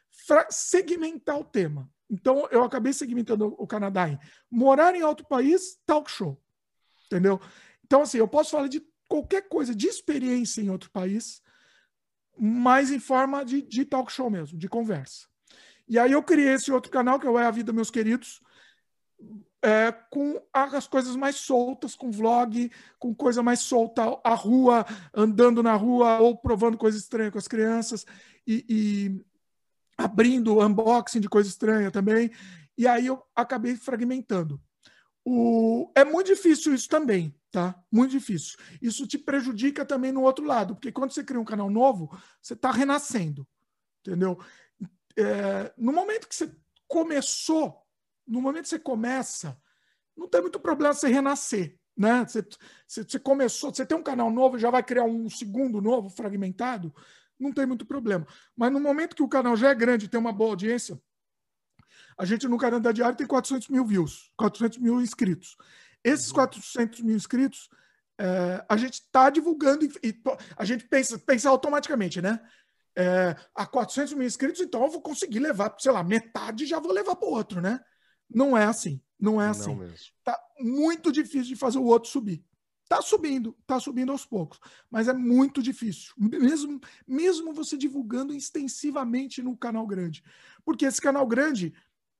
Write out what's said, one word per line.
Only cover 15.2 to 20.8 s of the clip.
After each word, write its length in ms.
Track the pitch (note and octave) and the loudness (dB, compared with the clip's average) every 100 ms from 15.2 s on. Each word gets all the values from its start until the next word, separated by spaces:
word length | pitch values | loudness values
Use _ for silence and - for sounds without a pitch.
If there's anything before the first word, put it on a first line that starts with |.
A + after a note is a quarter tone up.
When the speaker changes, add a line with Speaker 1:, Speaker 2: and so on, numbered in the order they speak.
| - _ _ - - _ - | -20 _ _ -20 -20 _ 0
Speaker 1:
E 100 | A#3 | 4
aí 140 | B3 | 4
eu 100 | D4 | 4
criei 320 | D4 D4+ C#4 | 4 4 6
esse 180 | C4+ - | 2 2
outro 200 | B3+ - | -2 0
canal, 280 | C4 B3 C4+ | 0 2 0
que 60 | C4 | 2
é 40 | |
o 100 | A#3+ | 2
É 60 | A#3+ | 2
a 60 | |
Vida, 220 | A3+ A3+ | 0 -2
Meus 160 | A3+ A3 | -2 -2
Queridos, 520 | A3+ A3 B3 - - _ _ _ _ _ _ _ _ - G3+ - - | 0 0 0 -4 -20 _ _ _ _ _ _ _ _ -20 -20 -20 -2
é, 280 | A3+ A3 A3+ A3+ _ | 2 4 4 -2 _
com 300 | C#4+ C#4+ D4+ _ | -4 -4 -6 _
a, 100 | C4+ C#4 | -2 0
as 100 | C4+ | -4